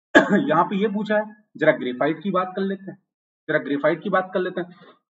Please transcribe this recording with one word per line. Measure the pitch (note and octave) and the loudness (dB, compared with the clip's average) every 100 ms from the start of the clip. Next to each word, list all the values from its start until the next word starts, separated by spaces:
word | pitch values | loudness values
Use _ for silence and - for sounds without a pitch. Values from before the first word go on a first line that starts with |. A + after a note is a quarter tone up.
| _ | _
<clears throat> | - - G3 C#3 | 4 4 2 2
यहाँ | D#3 | 2
पे | F3 G3 | 2 2
ये | G#3+ | -2
पूछा | G3+ G#3+ G#3+ | -2 0 0
है, | G#3+ - _ - | -2 -8 _ -2
जरा | D3+ | 2
graphite | - B2+ B2 C#3+ D#3+ | 2 0 -2 -2 -2
की | G3+ | -2
बात | F3+ F#3 G3 | -2 -2 -4
कर | |
लेते | G3 F#3+ - | -6 -6 -12
हैं, | - _ _ _ _ - | -16 _ _ _ _ -4
जरा | D#3 | -2
graphite | C3 C#3+ D3+ E3 | -2 0 0 0
की | G#3 | 0
बात | F#3 F#3 | -2 0
कर | F#3+ | -2
लेते | F#3 F3+ | -4 -4
हैं। | F3 - - - _ | -8 -12 -20 -20 _